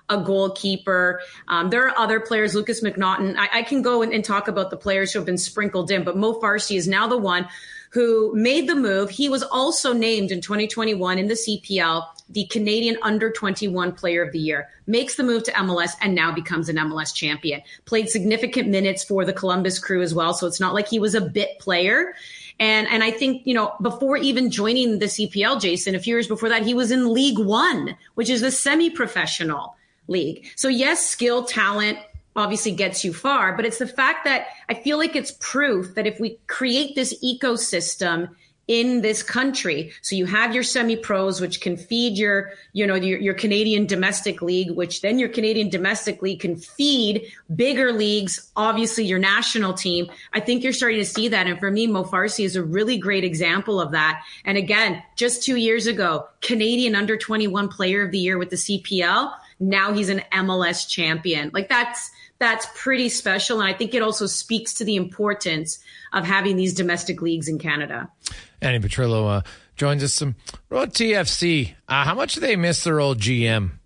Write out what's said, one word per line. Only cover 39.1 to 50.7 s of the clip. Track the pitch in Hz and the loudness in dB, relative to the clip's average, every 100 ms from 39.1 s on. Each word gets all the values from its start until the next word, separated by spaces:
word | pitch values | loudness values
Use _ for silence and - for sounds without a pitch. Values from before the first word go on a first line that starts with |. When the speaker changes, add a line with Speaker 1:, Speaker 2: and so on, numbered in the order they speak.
| 214 | -2
Speaker 1:
country, | - 240 269 262 190 147 160 - | -2 -2 0 0 -2 -4 -6 -10
so | - 190 | -4 -2
you | 180 | 0
have | 208 233 | 2 2
your | 240 | 0
semi-pros, | 247 262 233 226 - 196 190 180 | 0 0 0 0 0 0 0 -2
which | 180 - | -4 -4
can | 190 175 | -4 -6
feed | - 233 240 196 | -4 -2 0 0
your, | 208 196 196 - - | 2 2 -2 -10 -8
you | 196 202 | -2 0
know, | 190 | 2
your, | 185 185 | 0 0
your | 202 | 0
Canadian | 185 214 202 214 208 190 | 0 2 2 2 2 2
domestic | 185 185 202 208 175 | 2 0 0 -4 -4
league, | 175 180 185 | 0 0 0
which | 175 175 - | -2 -4 -2
then | 202 247 | 0 0
your | 233 | 0
Canadian | 233 214 220 208 | 0 0 2 0
domestic | 180 190 208 - 175 | 0 0 -2 -4 -4
league | 190 170 | -4 -2
can | 180 165 | -4 -6
feed | - - 285 269 214 214 - - - | -8 0 2 2 2 -2 -4 -14 -6
bigger | 160 254 262 262 | 0 2 4 2
leagues, | 220 208 208 190 - - - | 2 2 0 0 -6 -6 -2
obviously | 220 220 226 233 | 0 2 0 0
your | 202 185 | 0 2
national | 190 208 226 233 196 | 4 2 2 0 0
team. | 185 185 175 175 - - | -2 -2 -2 -2 -8 -6
I | 214 | -4
think | 214 247 | 0 0
you're | 254 | 0